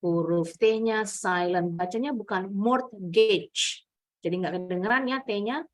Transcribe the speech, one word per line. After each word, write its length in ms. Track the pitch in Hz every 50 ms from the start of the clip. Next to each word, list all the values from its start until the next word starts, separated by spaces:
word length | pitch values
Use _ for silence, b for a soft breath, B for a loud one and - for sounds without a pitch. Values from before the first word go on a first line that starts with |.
Huruf 560 | - 180 170 170 170 160 170 170 165 165 -
T-nya 480 | - - 220 220 220 220 226 220 220 214
silent. 720 | 208 - - - 202 185 180 175 175 175 185 170 175 170
Bacanya 400 | 165 180 180 - 226 247 285 294
bukan 320 | 233 202 - 214 185 185 190
mortgage. 1400 | 202 196 202 226 247 254 254 247 - 208 190 180 165 220 220 220 208 175 - - _ - - - - - - _ _ _ _ _ _ _
Jadi 120 | _ 170 165 180
nggak 140 | 185 160 160
kedengeran 480 | 180 180 180 180 180 185 208 240 262 269 254
ya 80 | 254 269
T-nya. 460 | 254 254 220 202 202 214 247 294 330 -